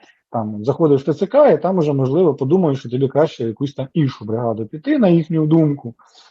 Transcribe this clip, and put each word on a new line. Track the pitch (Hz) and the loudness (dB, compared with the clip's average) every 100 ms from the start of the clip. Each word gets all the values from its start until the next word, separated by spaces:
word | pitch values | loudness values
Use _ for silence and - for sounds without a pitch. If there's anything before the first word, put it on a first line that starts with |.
| _ _ _ | _ _ _
там, | 120 107 107 110 | -6 -6 -4 -4
заходиш | 135 160 139 | 0 2 2
в | 151 | 0
Т | |
Ц | 147 196 | -4 0
К, | 277 285 | 4 4
і | 160 | 4
там | 175 190 | 0 0
уже, | 151 | 0
можливо, | 139 131 151 175 131 | 0 0 2 0 0
подумаєш, | 131 185 165 131 | 0 2 2 -2
що | 120 | -4
тобі | 127 135 | -2 0
краще | 139 156 - 117 | 2 0 -2 -6
в | |
якусь | 107 139 | -6 -8
там | - 131 | -8 -6
іншу | 165 139 - 110 | -2 -2 -4 -6
бригаду | 110 120 110 110 | -4 -4 -4 -8
піти, | 156 269 302 | -8 -2 2
на | 196 | 4
їхню | 170 156 160 151 | 2 2 -2 2
думку, | 165 156 143 117 - _ _ _ | 4 2 0 -10 -16 _ _ _